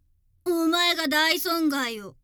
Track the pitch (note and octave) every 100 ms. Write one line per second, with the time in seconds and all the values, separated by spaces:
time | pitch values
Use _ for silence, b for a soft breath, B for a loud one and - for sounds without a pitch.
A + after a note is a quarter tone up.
0 | _ _ _ _ F4+ E4+ E4 E4+ F4 E4
1 | D#4+ D4+ D#4 D#4+ F#4 E4+ D#4+ C#4 B3 A3+
2 | G3 -